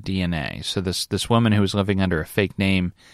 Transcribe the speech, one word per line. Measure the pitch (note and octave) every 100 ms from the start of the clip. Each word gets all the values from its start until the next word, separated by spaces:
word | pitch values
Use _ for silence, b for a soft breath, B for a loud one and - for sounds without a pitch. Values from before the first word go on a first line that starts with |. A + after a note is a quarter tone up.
D | F#2+ F#2+
N | F2
A. | E2 A1+ G1+
So | - G#2
this, | F#2 F2 -
this | G2 -
woman | A#2 A#2
who | G#2
was | F#2+
living | G#2 G2 F#2+
under | F#2 E2
a | -
fake | - F#2+ -
name | G2 F#2+ F2+ b b